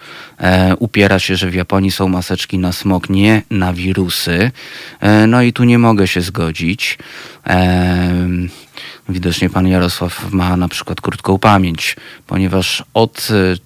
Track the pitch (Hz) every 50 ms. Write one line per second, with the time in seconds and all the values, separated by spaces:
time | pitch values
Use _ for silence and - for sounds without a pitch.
0 | - - - - - - - _ 90 90 92 92 92 92 92 - 120 110 - 104
1 | 101 95 98 92 - - 95 90 101 90 87 92 87 - 98 98 98 95 90 -
2 | 95 95 92 90 87 - 92 - - - - 95 90 90 90 - - 101 92 90
3 | - - 95 95 101 110 110 107 - _ - 95 90 90 90 87 90 95 92 101
4 | 92 87 - - - 87 85 87 107 127 - - - - - - - - - -
5 | - 101 107 107 110 113 120 123 123 120 117 - 123 120 120 117 117 113 110 101
6 | 98 92 - 90 87 90 85 - 85 82 80 - 82 82 107 - - - - -
7 | - - - - - - - - _ - 90 90 90 90 92 90 90 90 90 90
8 | 90 87 87 87 90 90 90 87 90 87 - - - _ _ - - - - -
9 | _ - 92 92 87 87 85 - 92 90 - 92 92 92 92 90 90 87 - -
10 | 90 87 - - - 90 98 92 90 90 90 90 90 85 - - - - 87 -
11 | - - - - - 92 95 95 - 110 104 95 92 87 82 - - - - -
12 | - - - - _ - - 92 95 90 95 95 90 - - - - - _ 110
13 | 113 113 - - - - 110 101 92 92 90 90 -